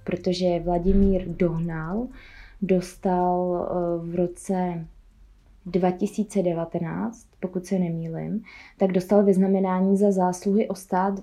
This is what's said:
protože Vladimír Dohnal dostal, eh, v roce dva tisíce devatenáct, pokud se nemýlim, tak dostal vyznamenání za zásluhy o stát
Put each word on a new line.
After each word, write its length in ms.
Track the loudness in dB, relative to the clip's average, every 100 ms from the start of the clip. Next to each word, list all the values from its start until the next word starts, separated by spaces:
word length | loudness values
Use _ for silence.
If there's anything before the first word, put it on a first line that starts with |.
protože 560 | -8 -4 -2 0 0 0
Vladimír 680 | 0 2 4 4 4 2 -2
Dohnal 800 | -2 0 0 -4 -4 -4 -6 -6 -12 -20 -20 -20 -8
dostal, 1040 | 0 0 0 -6 -2 0 0 0 -2 -2 -4
eh, 380 | -4 -2 -4 -4
v 80 | -2
roce 680 | -2 -4 -4 -2 -2 -4 -10 -18 _ _ -20 _ _ _ -4
dva 260 | 0 0
tisíce 500 | 0 -2 -2 -2 0
devatenáct, 840 | 0 0 -4 -4 -6 -6 -6 -8 -20 _
pokud 260 | -8 -6 -4
se 140 | -2
nemýlim, 640 | -2 -4 -6 -6 -6 -6 -8 -18 -20 -2
tak 140 | 0
dostal 320 | 0 4 4
vyznamenání 760 | 6 6 4 2 2 2 2 4
za 140 | 4
zásluhy 560 | 4 0 0 0 0 0
o 80 | -6
stát 440 | -4 -2 0 -4